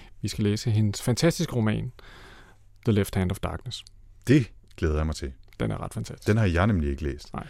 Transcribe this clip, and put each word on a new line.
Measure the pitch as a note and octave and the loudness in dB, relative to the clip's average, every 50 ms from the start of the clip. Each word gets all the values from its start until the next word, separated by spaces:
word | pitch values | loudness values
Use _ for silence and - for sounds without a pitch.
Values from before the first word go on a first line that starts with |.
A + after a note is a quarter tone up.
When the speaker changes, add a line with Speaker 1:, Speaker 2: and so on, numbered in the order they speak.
| - - - - | -20 -20 -12 -10
Speaker 1:
Vi | - G#2+ | -8 -6
skal | - - G#2+ | -4 0 0
læse | G#2 G#2 G#2+ - A#2+ | 0 0 0 0 0
hendes | G#2+ G#2+ G#2+ G#2 G2+ - | 2 2 2 2 0 -2
fantastiske | - B2+ A#2+ - - E3+ D#3+ - E3+ - | -2 0 2 4 2 2 2 2 -2 -2
roman, | - A#2+ A2 G#2+ A2 A2 A2 B2 - - - - - - - - - - - - - - - - - - - | 0 0 0 0 0 -2 -4 -8 -12 -14 -20 -20 -20 -20 -20 -20 -20 -20 -20 -20 -20 -20 -20 -20 -20 -4 0
The | B2 | 2
Left | G#2+ G2+ G2 - - | 2 2 2 0 0
Hand | G2 F#2 F2+ | -2 0 0
of | F#2+ - | -2 -4
Darkness. | - E2+ D#2+ - - B2 - - - - - - - - - - - - | -4 -6 -6 -8 -10 -12 -12 -12 -16 -18 -20 -20 -20 -20 -20 -4 2 4
Speaker 2:
Det | C3 D#3 A2 - - - - - - | 4 4 4 0 -6 -16 -20 -20 -6
glæder | - F2 D#2+ D2+ | -2 0 0 2
jeg | D2+ D#2 | 2 0
mig | D#2 D#2+ | -2 -2
til. | - - C2+ - - - - - - | -4 -8 -10 -10 -14 -20 -16 -6 -4
Speaker 1:
Den | A2+ A2 | -4 -4
er | G#2 - - | -4 -6 -8
ret | - - | -8 -8
fantastisk. | A2+ A2 - - - - G#2+ | -10 -10 -10 -12 -2 0 2
Speaker 2:
Den | G#2 | 4
har | A#2 A2 | 4 4
jeg | F#2 E2 E2+ F#2 | 4 4 4 4
nemlig | A2+ G#2+ F2 D2 C#2+ | 4 4 2 2 0
ikke | C#2 C2+ | -2 -2
læst. | C#2+ C#2+ B1+ - - - - | -4 -6 -6 -6 -10 -10 -10
Speaker 1:
Nej. | - - | -10 -10